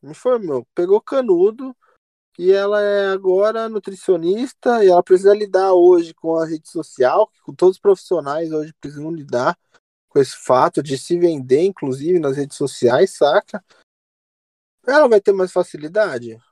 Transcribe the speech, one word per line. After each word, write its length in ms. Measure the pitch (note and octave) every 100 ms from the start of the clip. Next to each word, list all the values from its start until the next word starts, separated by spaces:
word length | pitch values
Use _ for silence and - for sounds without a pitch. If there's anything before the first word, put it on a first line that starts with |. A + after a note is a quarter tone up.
me 120 | C#3
formou, 540 | D#3 B3 B3 F#3+ C3 A#2 -
pegou 260 | F3 G3+
canudo, 720 | - C#4 B3 F3 G3 A3+ C4 B3+ _ _ _ _ _ -
e 120 | F3
ela 280 | G3 G3+ G#3
é 280 | G3+ G3+ G3
agora 580 | F#3+ F#3+ F#3 G#3 A3 A3+
nutricionista, 1160 | A3 G3 F#3+ - F3 E3 G#3 B3+ - B3+ A#3 G3
e 40 |
ela 120 | F3
precisa 320 | - F#3 G3
lidar 400 | G#3 G#3 F#3 F#3+
hoje 400 | F#3 F3 F3+ E3+
com 220 | E3 E3 E3
a 100 | D#3+
rede 240 | D#3+ -
social, 580 | E3+ D3+ - B2 E3 -
que 140 | _
com 120 | -
todos 240 | C#3+ F3+ F#3+
os 40 |
profissionais 720 | G3+ F#3+ - F3 C#3 D3 E3
hoje 200 | D#3 D3+ _
precisam 320 | C#3+ D3 D3+
lidar 460 | E3 C#3+ - C3+ F3 _ _ _ _ _
com 120 | C#3+
esse 160 | C3 -
fato 480 | - B2+ D#3+ -
de 140 | D3 C3+
se 180 | - F3
vender, 460 | F3 D#3 B2+ C3+
inclusive, 560 | F#3 F#3 C#3+ C3 D3+ F3+
nas 180 | C#3+ C3+
redes 180 | C#3 -
sociais, 640 | C#3+ - B2 C3 F3 -
saca? 460 | C#3+ F3 - G3+ _ _ _ _ _ _ _ _ _ _ _ _ -
Ela 220 | C#4 C#4+
vai 120 | G#3+
ter 140 | -
mais 180 | G3 F#3
facilidade 880 | - F3 E3 D3+ F#3+ G#3 C3 A#2 A2 _